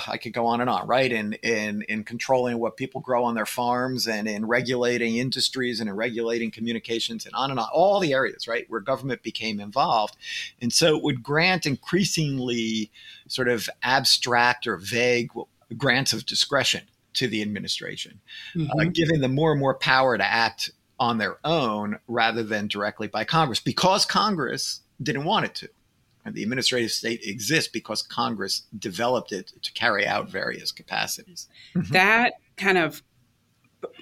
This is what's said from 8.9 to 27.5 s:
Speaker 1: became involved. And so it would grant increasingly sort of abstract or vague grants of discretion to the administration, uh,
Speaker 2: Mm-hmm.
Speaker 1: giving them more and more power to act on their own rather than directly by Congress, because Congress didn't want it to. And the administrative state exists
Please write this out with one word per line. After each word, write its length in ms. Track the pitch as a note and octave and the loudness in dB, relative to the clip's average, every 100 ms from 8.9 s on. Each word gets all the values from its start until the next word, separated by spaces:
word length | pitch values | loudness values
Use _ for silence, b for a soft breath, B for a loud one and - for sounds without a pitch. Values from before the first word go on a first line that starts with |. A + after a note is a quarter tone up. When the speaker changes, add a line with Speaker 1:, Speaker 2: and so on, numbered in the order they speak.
| C3 C3+ A#2 | -2 -2 -6
Speaker 1:
became 360 | A#2 - A2 G#2 | -6 -6 -4 -6
involved. 580 | G2+ B2 E3 A#2+ G#2+ - B B B B | -4 0 2 2 0 -4 B B B B
And 120 | A#2+ | -2
so 240 | - F3+ D3+ | 2 4 4
it 60 | |
would 200 | D3 C3+ | 0 -2
grant 420 | A#2 D3+ F3+ F#3 - | -2 2 2 2 0
increasingly 1300 | B2 - F3 F#3 - D3+ C3+ B2+ A#2 A2+ A2 G#2+ B B B B | -4 0 2 2 2 0 0 -2 0 0 0 -4 B B B B
sort 200 | - B2 | -2 0
of 220 | A#2 - - | 0 -2 -4
abstract 840 | A#2+ C3+ B2+ - B2 A#2+ A#2+ B2 A#2+ | 0 2 4 2 4 4 4 4 -2
or 80 | F2+ | -4
vague 520 | F#2+ A#2 B2 A#2+ A#2 - - _ - A2+ | -2 2 4 4 0 -6 -14 _ -14 -2
grants 340 | C3+ B2 C3 | 2 2 2
of 120 | A#2 - | -2 -2
discretion 560 | - - C#3 A#2+ F2+ - _ _ | -2 2 2 2 0 -6 _ _
to 140 | - B2+ | -2 0
the 140 | G#2+ | 0
administration, 800 | G#2 G2+ F#2 - - G2+ - - - B B F3 | -2 -4 -6 -6 -8 -10 -12 -16 -20 B B -4
uh, 40 | |
Speaker 2:
Mm-hmm. 300 | C#3+ D3+ E3 | 0 2 2
Speaker 1:
giving 320 | E3+ D#3+ D#3+ | 2 2 2
them 120 | C3 | 2
more 180 | C3+ D#3+ | 2 2
and 80 | C#3+ | 4
more 140 | C3+ | 2
power 440 | B2+ - C3 C3 A2 | 0 4 4 4 4
to 60 | |
act 480 | G2 A2+ A2+ - - - _ - | 2 4 2 0 -10 -10 _ 0
on 180 | A#2+ A2+ | 0 2
their 200 | G2 - | 0 -2
own 540 | D3+ E3 A#2+ G#2+ G#2 G#2 - | 0 2 2 0 -2 -6 -4
rather 360 | A#2 A2+ A2+ | 2 2 2
than 240 | A2 G#2+ G#2 | -2 -2 -2
directly 400 | G2+ G#2 - G#2+ | -2 -4 -4 -4
by 160 | G#2+ | -4
Congress, 360 | A2 E3 D3+ G#2+ | 0 2 2 0
because 460 | - - F#3 G3+ - | -2 2 4 4 2
Congress 760 | F#3+ G#3 F3+ A#2 C3+ - - _ - | 2 2 2 -2 -4 -6 -8 _ -8
didn't 220 | C3+ C#3 | -4 -2
want 220 | D#3 G#3 A#2 | 0 0 0
it 100 | - | -6
to. 140 | - _ _ _ _ _ A2 | -14 _ _ _ _ _ -12
And 100 | G#2+ | -6
the 80 | |
administrative 480 | G#2+ A#2+ - B2 A2+ | -4 0 0 0 0
state 300 | - A2+ A#2 | -2 -4 -6
exists 480 | G#2+ G#2+ G#2 | -6 -6 0